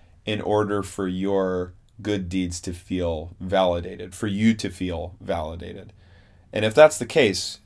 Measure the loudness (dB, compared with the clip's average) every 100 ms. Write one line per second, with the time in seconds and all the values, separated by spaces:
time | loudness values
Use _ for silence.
0 | -20 -12 -6 -4 0 2 2 -2 -4 -4
1 | -4 -2 0 0 0 -2 -6 -10 _ -8
2 | -4 -2 -2 -2 -2 -4 -8 -10 -6 -4
3 | -2 -4 -8 -12 0 2 4 2 -4 -12
4 | -14 -6 -4 2 2 2 -2 -6 -6 -6
5 | -8 -10 -6 -4 -4 -10 -12 -16 -18 -20
6 | -20 -20 -20 -20 -8 -2 4 8 8 8
7 | -2 2 2 2 -6 -10